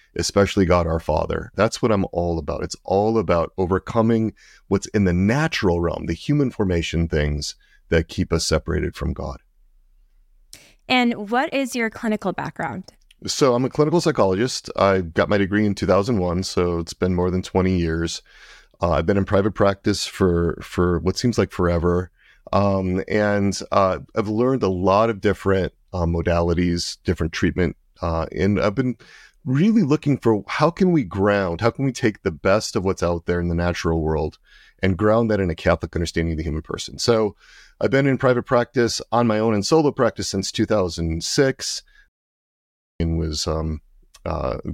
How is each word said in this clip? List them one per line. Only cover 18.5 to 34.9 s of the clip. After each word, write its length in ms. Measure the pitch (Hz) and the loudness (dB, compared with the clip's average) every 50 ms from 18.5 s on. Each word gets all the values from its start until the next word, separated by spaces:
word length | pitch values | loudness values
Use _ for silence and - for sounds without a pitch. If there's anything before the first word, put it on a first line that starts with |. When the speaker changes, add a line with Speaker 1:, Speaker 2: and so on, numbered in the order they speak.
| - - _ _ _ - | -20 -20 _ _ _ -2
Speaker 1:
Uh, 100 | 95 87 | 0 0
I've 140 | 80 71 80 | 0 2 2
been 120 | 92 101 | 2 2
in 80 | 101 95 | 0 0
private 260 | - 107 98 98 110 | 2 2 2 2 0
practice 540 | 87 - 104 98 98 - - 107 101 - - | 0 2 2 2 0 0 -2 -2 -2 -2 -4
for, 520 | - - - 98 90 85 85 85 85 - - | -6 -2 0 2 2 2 2 0 0 -2 -6
for 380 | - - - - 90 90 87 82 | -10 -6 -2 0 0 2 0 0
what 180 | 78 92 92 | -2 -2 -2
seems 200 | - - 123 110 | 0 0 0 0
like 140 | - 101 92 | 0 0 -2
forever. 580 | - - 90 85 87 85 82 87 87 87 90 - _ _ _ _ _ _ - - | 0 0 0 0 0 2 0 0 0 0 -2 -6 _ _ _ _ _ _ -8 -2
Um, 500 | - 95 101 101 98 95 95 92 90 95 - | 0 0 2 2 0 0 -2 -2 -2 -2 -2
and, 500 | - 104 107 104 104 104 104 101 101 95 - - - | -2 0 0 2 2 2 0 0 0 -2 -4 -4 -2
uh, 280 | - 101 98 92 90 87 - - - | 0 2 2 2 0 -2 -6 -8 -4
I've 120 | 113 107 | -4 -2
learned 340 | 104 107 110 123 131 135 123 | -2 0 0 0 0 0 0
a 80 | 110 95 | 0 0
lot 400 | 95 90 92 95 95 101 113 117 | 0 0 2 4 4 4 4 2
of 120 | 113 98 | 0 0
different, 520 | 98 104 92 - - 98 95 95 90 78 - _ _ _ - | 0 0 0 0 0 0 2 2 0 -2 -6 _ _ _ -4
uh, 120 | 90 85 | -2 0
modalities, 920 | 82 85 85 82 87 85 85 85 87 85 85 90 87 85 85 - - - - - | 0 0 0 0 0 2 2 2 2 2 2 2 0 0 -2 -4 -8 -10 -6 -4
different 300 | - 87 - 82 80 - | -2 -2 0 -2 -4 -2
treatment, 440 | - - 87 76 92 90 82 - _ _ _ _ - | 0 0 0 2 2 0 -2 -2 _ _ _ _ -6
uh, 260 | - 85 82 80 78 - | -4 -4 -2 -2 -4 -4
and 280 | - - 90 98 104 85 | -2 -2 0 0 2 2
I've 160 | - 107 101 | 0 0 0
been 220 | 135 127 127 113 - - - - - - - _ _ - | -2 -2 -4 -4 -8 -12 -20 -20 -20 -20 -20 _ _ -4
really 360 | - 127 143 175 220 214 233 | -2 0 2 4 4 4 4
looking 360 | 175 127 151 151 - 151 135 | 4 2 2 0 0 0 0
for 260 | - - 117 110 101 - | 2 2 2 2 2 -2
how 220 | - - - 151 165 | -4 -2 0 0 0
can 220 | 170 - 190 185 | 2 2 2 4
we 120 | 175 156 117 | 4 2 0
ground, 580 | 85 - 98 98 104 101 101 98 87 85 82 | 0 0 0 2 4 4 2 2 0 -2 0
how 100 | 104 117 | 0 0
can 140 | - - 135 | 0 0 -2
we 60 | 135 123 | -4 -2
take 280 | - - 110 101 - | 0 -2 -2 -2 -2
the 100 | - 98 | -4 -6
best 440 | 80 71 - 98 98 110 - - - | -4 -2 0 2 2 2 0 -2 -4
of 80 | 113 87 | -2 -2
what's 180 | 98 90 - | -2 -2 0
out 240 | 90 85 87 85 - | 0 -2 -2 -2 -2
there 140 | - 87 87 | -2 -2 -2
in 80 | 87 | 0
the 80 | 87 85 | -2 -2
natural 460 | 85 87 87 85 - - 85 82 82 | 0 0 -2 -2 -2 0 0 0 0
world 360 | 78 78 78 76 76 78 - - _ _ - - - _ _ - - | 0 0 0 -2 -2 -4 -6 -12 _ _ -20 -20 -20 _ _ -2 0
and 140 | 95 | 0